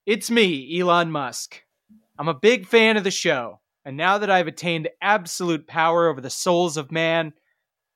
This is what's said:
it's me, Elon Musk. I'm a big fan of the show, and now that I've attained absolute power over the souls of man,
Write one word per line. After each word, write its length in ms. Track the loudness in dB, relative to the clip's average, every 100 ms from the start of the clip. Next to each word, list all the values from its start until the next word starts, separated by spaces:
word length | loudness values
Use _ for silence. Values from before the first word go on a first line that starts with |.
| -4
it's 240 | -4 0
me, 500 | 2 2 0 -4 -2
Elon 300 | 2 2 2
Musk. 520 | -2 -6 -10 -14 -18 _ _ _ _ _ -8
I'm 100 | -6
a 60 |
big 320 | 0 2 2 4
fan 300 | 4 4 2
of 80 |
the 60 | -2
show, 500 | -2 0 0 -4 -12 _ _
and 120 | -12 -2
now 220 | 0 0
that 120 | 2
I've 160 | 2 2
attained 420 | -4 -4 -4 -6 -4
absolute 640 | 0 0 -2 -6 -2 -4 -4
power 420 | -2 2 2 2
over 120 | 0
the 100 | -8
souls 460 | -6 0 2 0 -4
of 160 | -6
man, 400 | -2 0 0 -2 -8 _ _ _ _ _